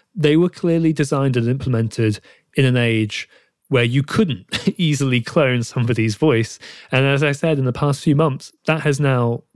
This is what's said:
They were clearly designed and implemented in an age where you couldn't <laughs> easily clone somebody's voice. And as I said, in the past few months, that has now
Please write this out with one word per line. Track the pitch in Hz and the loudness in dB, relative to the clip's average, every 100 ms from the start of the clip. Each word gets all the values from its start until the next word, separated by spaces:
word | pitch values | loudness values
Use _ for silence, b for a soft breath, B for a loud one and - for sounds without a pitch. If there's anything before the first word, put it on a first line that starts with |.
| B 214 | B -2
They | 151 151 | 2 2
were | 175 | 2
clearly | - 175 165 160 | -2 -2 0 0
designed | 156 143 147 135 123 | 0 -2 0 0 0
and | 117 | 0
implemented | 135 131 117 113 - 113 104 b b b - | -2 -2 -2 -2 0 -2 -2 b b b 0
in | 135 | 2
an | 123 | 2
age | 117 113 107 - - b b b - | 2 0 -2 -6 -12 b b b -2
where | 131 | 0
you | 120 131 | 2 0
couldn't | 135 - 208 101 - - - | -2 0 0 -2 -8 -6 -4
<laughs> | - | -2
easily | 165 143 139 123 | 0 0 0 0
clone | 113 - 139 123 | 0 0 2 2
somebody's | 113 - 120 120 110 101 | -2 -2 -2 0 0 2
voice. | 113 113 113 - B B B | 2 2 0 -8 B B B
And | 131 139 | 0 2
as | 139 | 2
I | 147 | 0
said, | 143 165 147 | -2 -2 0
in | 131 | -2
the | |
past | 120 147 139 | -2 -2 -2
few | - 143 | 0 2
months, | 160 131 - _ - | 2 -2 -12 _ -4
that | 156 | -2
has | 151 135 | -2 0
now | 143 127 120 117 - | 0 0 0 -4 -8